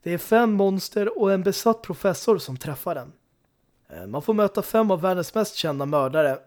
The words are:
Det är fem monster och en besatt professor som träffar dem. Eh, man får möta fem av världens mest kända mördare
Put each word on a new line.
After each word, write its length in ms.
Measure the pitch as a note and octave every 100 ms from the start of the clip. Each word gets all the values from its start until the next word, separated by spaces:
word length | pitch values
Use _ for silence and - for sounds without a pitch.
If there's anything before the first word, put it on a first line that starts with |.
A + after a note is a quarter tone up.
Det 80 | -
är 80 | E3+
fem 340 | - A3+ A#3+
monster 640 | G3+ G3 F#3+ - - G#3 -
och 140 | G3
en 100 | G3
besatt 400 | F#3 F#3+ A3+ A3+
professor 560 | - F3 G3 F3 - G3+
som 180 | - B2+
träffar 380 | - C#3 -
dem. 180 | D3+ B2+ - _ _ _ _ _ _ _
Eh, 180 | D#2+ F#2+
man 160 | B2+
får 120 | D3
möta 280 | G#3+ G3+ -
fem 280 | - A3 A3
av 100 | F#3
världens 340 | F#3 F3+ E3
mest 200 | A3 G3+
kända 320 | - E3 C#3 C#3
mördare 520 | D3 C3 D#3 D3 C3+